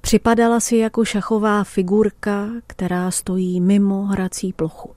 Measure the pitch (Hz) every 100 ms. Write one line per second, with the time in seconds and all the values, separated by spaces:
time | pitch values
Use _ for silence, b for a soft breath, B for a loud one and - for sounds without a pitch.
0 | - 220 233 233 233 233 - 233 220 226
1 | 226 208 - 220 214 208 190 - 180 208
2 | 208 - 214 202 208 233 - - 180 180
3 | 180 - - 185 185 180 180 202 202 196
4 | 202 196 185 - 185 - 160 - -